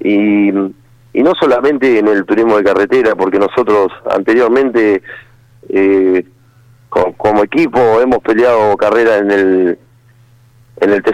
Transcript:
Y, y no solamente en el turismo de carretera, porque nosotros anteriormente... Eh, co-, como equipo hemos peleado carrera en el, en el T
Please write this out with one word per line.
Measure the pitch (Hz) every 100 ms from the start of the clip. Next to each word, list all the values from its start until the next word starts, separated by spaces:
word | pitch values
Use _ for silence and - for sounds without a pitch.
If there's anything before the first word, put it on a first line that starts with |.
Y, | - 101 107 104 101
y | 98 95 - _ _ _ 117
no | 151 180
solamente | 151 123 139 139 131 110
en | 104
el | 101
turismo | 90 104 113 104
de |
carretera, | 98 95 101 127 110
porque | 87 95 98
nosotros | 98 - 110 104 95 - -
anteriormente... | 98 98 117 117 127 135 117 107 95 - - - _ _ _ -
Eh, | 98 98 98 92 92 87 _ _ _ _ _ -
co-, | - - -
como | - 104
equipo | 104 156 156 - 117 113
hemos | 127 120
peleado | - 110 123 113 107 101
carrera | 104 113 113 104
en | 101
el, | 101 95 92 90 82 _ _ _ _ _ _ _ _ _ -
en | 95
el | 101
T | 113